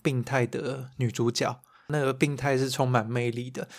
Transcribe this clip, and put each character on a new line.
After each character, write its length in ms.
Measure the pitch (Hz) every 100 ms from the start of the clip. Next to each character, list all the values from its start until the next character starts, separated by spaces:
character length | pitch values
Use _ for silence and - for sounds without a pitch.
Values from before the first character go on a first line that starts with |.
病 180 | 156 127
态 240 | 123 131 120
的 440 | - 135 135 127 -
女 120 | 120
主 220 | - 120
角， 300 | - 135 123 _ - -
那 140 | 147
个 120 | 135
病 220 | 131 151 139
态 220 | 139 131
是 120 | 135
充 160 | 131 131
满 220 | 123 110
魅 240 | 120 120
力 180 | 117 123
的， 200 | 131 -